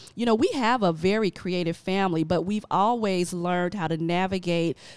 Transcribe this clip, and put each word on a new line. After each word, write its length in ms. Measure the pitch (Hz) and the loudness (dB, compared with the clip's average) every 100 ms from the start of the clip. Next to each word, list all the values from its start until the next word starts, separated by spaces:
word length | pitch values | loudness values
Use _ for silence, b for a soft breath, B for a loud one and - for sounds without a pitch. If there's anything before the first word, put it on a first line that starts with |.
| B B | B B
you 100 | 233 | 2
know, 80 | |
we 140 | 220 330 | 2 2
have 340 | 320 226 247 | 2 2 2
a 100 | 196 | 2
very 380 | 160 180 208 214 | 2 0 2 0
creative 460 | - 190 180 165 151 | -2 -4 -2 -2 -4
family, 480 | - 190 196 165 | -2 0 0 0
but 180 | 160 175 | 0 0
we've 240 | 170 208 - | 0 -4 -2
always 600 | 175 202 240 214 185 175 | 0 2 2 0 0 -2
learned 420 | 180 175 180 180 | -2 -2 0 0
how 140 | 208 160 | -2 -2
to 80 | 160 | -2
navigate 800 | 165 170 185 190 175 170 170 - B | 0 0 0 -2 -2 0 0 -4 B